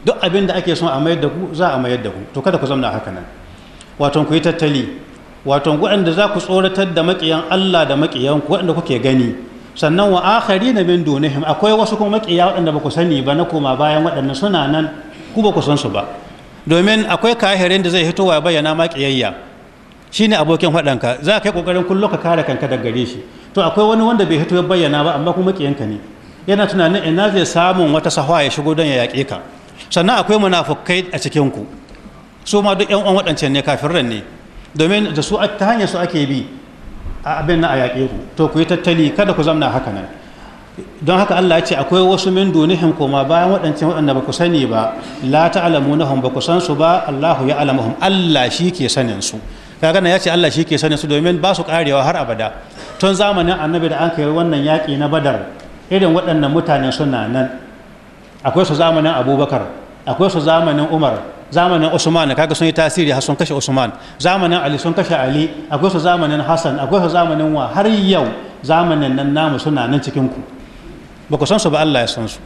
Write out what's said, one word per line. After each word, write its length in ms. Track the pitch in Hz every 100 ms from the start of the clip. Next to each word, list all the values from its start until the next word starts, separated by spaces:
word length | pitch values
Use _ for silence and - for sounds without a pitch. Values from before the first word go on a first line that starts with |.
Duk 160 | 185 -
abin 240 | 190 190 190
da 80 | 180
ake 180 | 175 160
son 140 | 170
a 100 | 135
mayar 220 | 156 165
da 80 | 143
ku, 260 | 143 185 151
za 160 | 180
a 40 | 131
mayar 240 | 127 123
da 60 | 107
ku. 100 | 95 98
To 80 | -
kada 160 | 202 165
ku 80 | 139
zamna 240 | 135 120
haka 200 | 104 107
nan. 120 | 92 - - - - - - - -
Wato 300 | 143 151 147
ku 60 |
yi 80 | 160
tattali. 460 | 160 160 156 139 110 - - - - - 139
Wato 260 | 143 160 151
waɗanda 320 | 196 202 170
za 140 | 165 202
ku 120 | 202
tsoratar 540 | - 190 190 190 190
da 80 | 170
maƙiyan 460 | 170 185 160 160 165
Allah 360 | 190 190 175 147
da 100 | 139
maƙiyanku, 500 | 160 135 131 151 139
waɗanda 300 | 185 180 156
kuke 260 | 165 127
gani. 320 | 131 131 120 104 - - - -
Sannan 320 | 151 170 208
"wa 120 | 185 175 226
akharina 400 | 220 190 240 226
min 200 | 175 175 151
dunihim," 400 | 139 151 135 156
akwai 240 | 180 208 220
wasu 180 | 214 208
kuma 200 | 208 214
maƙiya 300 | 214 170 180
waɗanda 240 | 196 165
ba 60 | 151
ku 100 | 151
sani 320 | 160 175 143
ba 140 | 131 147
na 100 | 175
koma 300 | 160 143 131
bayan 260 | 151 156
waɗannan 320 | 165 143 135 131
suna 320 | 202 180 139
nan, 220 | 156 156 - - - - 214
ku 60 |
ba 80 | 208
ku 80 | 170
san 160 | 135 -
su 100 | 120
ba. 160 | 98 - - - - - - -
Domin 380 | 165 196 220 214
akwai 300 | 175 226 233
kahirin 460 | 202 196 175 190
da 60 | 180
zai 140 | 180
hito 220 | 160 175 190
ya 160 | 156
bayyana 320 | 160 160 151 156
ma 120 | 165
ƙiyayya. 460 | 139 139 131 107 90 - - - - - - -
Shi 180 | - 214
ne 80 | 208
abokin 360 | 151 165 175
faɗanka, 480 | 160 147 127 120 127
za 180 | 147 214
ka 100 | 208
yi 40 |
ƙoƙarin 320 | 175 170 180 180
kullum 240 | 190 208
ka 80 | 190
kare 260 | 170 165
kanka 240 | 143 127 139
daga 160 | 127
gare 220 | 113 117 135
shi. 160 | - - - -
To 80 | -
akwai 260 | 170 165 214
wani 120 | 226
wanda 220 | 226 233 180
bai 120 | 160
hito 160 | 165 180
ya 60 |
bayyana 400 | 175 185 156 147
ba, 100 | 151
amma 180 | 147 160
kuma 200 | 175 185
ƙiyanka 320 | 190 143 139 110
ne. 120 | 104 - - - - -
Yana 180 | 202 202
tunanin 380 | 190 165 196 160
ina 240 | 165 208
zai 140 | 190 165
samu 400 | 170 175 185 160
wata 160 | 156 156
sahwa 320 | 160 139 170
ya 60 | 139
shigo 260 | 139 147 156
don 100 | 156
ya 200 | 131 123
yaƙe 220 | 123 135
ka. 120 | 92 - - - - -
Sannan 280 | - 180 240
akwai 140 | 175 214
munafukai 640 | 196 180 151 151 - 180 180
a 40 | 151
cikinku. 460 | 139 151 139 110 104 - - - - - - -
Su 180 | - 208
ma 100 | 202
duk 160 | 190 208
ƴan 140 | 208 202
uwan 100 | 190
waɗancan 280 | 170 147 147
ne, 100 | 139
kafirran 480 | 139 143 147 170 123
ne. 140 | 110 98 - - - - 147
Domin 380 | 160 208 208
da 80 | 151
su 140 | 143 208
a-, 100 | -
ta 180 | - 196
hanyar 200 | 233 196
su 100 | 180
ake 260 | 175 165 139
bi. 220 | 135 - - - - - - - -
A 160 | - 151
abin 160 | 151 165
nan 120 | 160
a 40 | 131 123
yaƙe 200 | 127 131
ku. 60 | - - -
To, 120 | 160
ku 100 | 156
yi 60 | 160
tattali, 500 | 175 175 165 151 -
kada 180 | 202
ku 80 | 170
zamna 300 | 156 156 135
haka 200 | 120 131
nan. 160 | 98 92 - - - - - - - - -
Don 160 | 147 185
haka 180 | 196 175
Allah 220 | 185 165
ya 60 | 165
ce, 100 | 151
"Akwai 260 | 139 180 185
wasu 260 | 190 190
min 200 | 185 196
dunihim," 420 | 160 156 180 170 156
koma 300 | 139 139 135
bayan 240 | 165 180
waɗancan 400 | 196 165 147 160 160
waɗanda 160 | 147
ba 80 | 131
ku 100 | 127
sani 340 | 131 175 165 123
ba, 280 | 113 110 - - -
"la 260 | 131 143 170
ta'lamunahum," 720 | 190 170 156 135 151 147 135
ba 80 | 127
ku 100 | 131
san 220 | - 175
su 140 | 175 143
ba, 280 | 160 180 160
"Allahu 400 | 139 156 156 131
ya'lamuhum," 460 | 143 147 135 113 -
Allah 500 | 185 196 175 147 123
shi 220 | - 175
ke 160 | 180 127
sanin 340 | - 120 101
su. 180 | - 110 - - - -
Kaga 200 | 160 185
nan 100 | 180
ya 80 | 185
ce 100 | 180
Allah 220 | 170 165
shi 120 | 143
ke 140 | 160 151
sanin 200 | 156 147
su 100 | 151
domin 340 | 147 170 180
ba 120 | 180 180
su 80 |
ƙarewa 400 | 160 165 151 139
har 100 | 135 175
abada. 380 | 135 185 110 - - - - -
Tun 140 | 190
zamanin 440 | 185 202 196 170 180
Annabi 320 | 156 170 160
da 80 | 151 165
an 60 |
kai 120 | 165 147
wannan 380 | 156 170 151
yaƙi 340 | 143 160 160 139
na 100 | 147
Badar, 360 | 160 175 - - - - - -
irin 240 | 190 185
waɗannan 400 | 165 175 156 143
mutanen 400 | 160 160 147 131
suna 340 | 123 147 127 107
nan. 220 | 127 127 - - - - - - - - - 135
Akwai 200 | 165 185
su 80 |
zamanin 400 | 147 165 160 156
Abubakar, 520 | 151 127 139 139 135 92 - - - -
akwai 240 | 123 190
su 80 | 180
zamanin 480 | 151 165 165 151 151
Umar, 280 | 160 143 107 - - -
zamanin 400 | 151 175 175 160
Usman, 420 | 170 160 165 151 131
kaga 180 | 156
sun 140 | 151 160
yi 60 |
tasiri 380 | 160 160 180 151
har 100 | 131
sun 140 | 135 143
kashe 200 | 165 143
Usman. 360 | 131 131 120 - - -
Zamanin 440 | 151 190 175 175
Ali 140 | 147 147
sun 160 | 170
kashe 240 | 165 185 160
Ali, 320 | 131 143 160 - -
akwai 200 | 147 190
su 60 | 175
zamanin 480 | 165 175 156 151 143
Hassan, 320 | 160 156 139
akwai 240 | 139 196
su 80 | 170 170
zamanin 360 | 170 156 156
wa, 160 | 151 123
har 200 | 147 214
yau 400 | 214 190 185 120 - - -
zamanin 520 | 131 160 175 151 139 131
nan 180 | 139
namu 240 | 147 156 131
suna 280 | 156 147 120
nan 120 | 139
cikin 300 | 139 143 131
ku. 120 | - - - - - - - - - -
Ba 80 | 151
ku 80 | 143
san 140 | 208
su 100 | 185
ba, 100 | 147
Allah 200 | 156 135
ya 60 | 117
san 200 | - 110
su. 120 | -